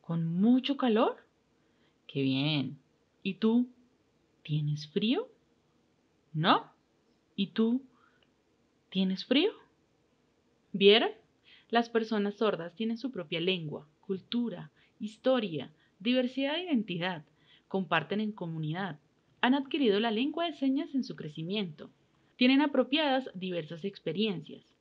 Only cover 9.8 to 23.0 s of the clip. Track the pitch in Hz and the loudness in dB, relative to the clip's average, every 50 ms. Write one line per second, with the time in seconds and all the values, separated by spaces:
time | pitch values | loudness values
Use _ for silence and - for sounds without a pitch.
9.8 | _ _ _ _ _ _ _ _ _ _ _ _ _ _ _ _ _ _ - 190 | _ _ _ _ _ _ _ _ _ _ _ _ _ _ _ _ _ _ -2 6
10.8 | 196 196 208 226 294 415 - - _ _ _ _ _ _ - - _ _ - 233 | 8 8 8 8 6 2 -4 -8 _ _ _ _ _ _ -20 -20 _ _ 0 0
11.8 | 240 233 - 233 220 220 220 214 202 202 202 - 233 214 190 160 165 175 - - | 0 2 0 -2 0 0 0 0 0 -2 -2 0 0 0 0 -2 -6 -10 -8 -6
12.8 | 220 226 226 226 - 269 254 196 170 151 175 165 165 180 190 180 165 151 - - | -4 -4 -4 -4 -6 -8 -8 -8 -8 -6 -4 -2 0 0 -2 -2 -4 -8 -10 -12
13.8 | - _ _ _ _ _ 196 190 - _ - 240 240 233 175 175 160 151 _ _ | -14 _ _ _ _ _ -6 -6 -6 _ -4 -4 -4 -4 -6 -10 -14 -16 _ _
14.8 | _ _ _ _ - 208 - - _ 254 262 254 214 196 160 143 123 - _ _ | _ _ _ _ -12 -12 -12 -4 _ 2 2 2 0 -2 -6 -8 -10 -10 _ _
15.8 | _ _ _ _ 185 226 247 254 254 247 254 262 269 277 302 330 359 370 311 233 | _ _ _ _ -2 0 0 2 0 -2 -2 -2 -4 -2 -2 -4 -4 0 0 -2
16.8 | 208 - 175 180 165 185 180 160 156 _ _ _ _ _ - _ _ _ - 196 | 0 -2 -4 -4 -4 -4 -4 -6 -10 _ _ _ _ _ -20 _ _ _ -4 -4
17.8 | 190 156 175 160 151 - 202 208 220 214 208 214 180 170 160 160 160 151 156 180 | -2 2 0 0 0 0 -4 -4 -2 -4 -6 -8 -8 -8 -6 -6 -6 -4 -4 -4
18.8 | 202 185 151 - _ _ _ _ _ _ _ _ - 240 262 285 277 - - 320 | -6 -8 -8 -12 _ _ _ _ _ _ _ _ 2 2 2 2 0 -4 -2 2
19.8 | 285 226 190 202 226 233 220 214 254 294 302 330 339 339 294 - 277 269 262 277 | 4 4 4 4 2 0 0 0 -2 -2 -2 -2 -4 -4 -4 -2 -2 0 0 0
20.8 | 330 - - 269 220 - 175 - 160 156 151 - 160 170 196 220 202 170 151 - | -2 -2 -4 -4 -4 -4 -8 -10 -12 -12 -10 -8 -8 -4 -4 -4 -4 -4 -6 -12
21.8 | - - _ _ _ _ _ _ _ _ _ _ 254 254 269 269 294 302 294 262 | -18 -20 _ _ _ _ _ _ _ _ _ _ 4 6 6 6 4 4 2 2
22.8 | 247 254 254 311 | 2 2 2 0